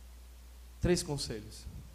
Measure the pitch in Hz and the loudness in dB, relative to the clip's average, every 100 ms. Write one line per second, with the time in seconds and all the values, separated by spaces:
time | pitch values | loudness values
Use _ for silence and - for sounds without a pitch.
0 | - - - - - - - - 165 175 | -16 -16 -16 -16 -16 -16 -16 2 6 8
1 | - 143 - 110 107 - - - - | 6 0 0 -2 -6 -10 -10 -10 -10